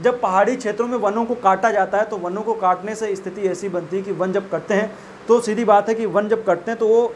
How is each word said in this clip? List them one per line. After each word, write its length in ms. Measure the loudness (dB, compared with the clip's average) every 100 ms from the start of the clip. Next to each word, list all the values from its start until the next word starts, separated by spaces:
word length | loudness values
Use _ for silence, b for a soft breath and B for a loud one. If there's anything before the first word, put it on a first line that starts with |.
जब 200 | 0 0
पहाड़ी 360 | 2 2 2 2
क्षेत्रों 300 | -2 -4 -2
में 100 | 0
वनों 260 | 0 0
को 100 | -2 0
काटा 340 | 2 4 2
जाता 280 | 2 2 0
है 60 |
तो 120 | 0 -2
वनों 240 | -6 -4
को 120 | -4 0
काटने 380 | 0 0 -2
से 200 | -6 -4 -4
स्थिति 240 | -6 -4
ऐसी 260 | -4 -2 -4
बनती 280 | -6 -4 -6
है 60 |
कि 100 | -4
वन 200 | -4 -2
जब 180 | -2 -2
कटते 240 | -6 -2
हैं 160 | -2 -2 B B B 2
तो 100 | 2
सीधी 240 | 2 0
बात 240 | 4 4 4
है 60 |
कि 120 | -2 0
वन 220 | 0 0
जब 160 | 0 0
कटते 240 | -2 -2
हैं 80 | -2
तो 80 | 2
वो 140 | 4 2